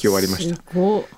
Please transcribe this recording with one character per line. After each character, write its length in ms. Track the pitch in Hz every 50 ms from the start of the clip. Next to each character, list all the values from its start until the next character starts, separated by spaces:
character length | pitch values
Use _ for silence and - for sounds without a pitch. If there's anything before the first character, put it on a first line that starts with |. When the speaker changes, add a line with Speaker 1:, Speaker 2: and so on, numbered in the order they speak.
Speaker 1:
終 80 | - 104
わ 100 | 95 95
り 80 | 95 92
ま 100 | 95 -
し 100 | - 170
た。 80 | 170
Speaker 2:
す 60 | 165 - -
ご 280 | - 180 180 196 214 196
っ。 40 | - - -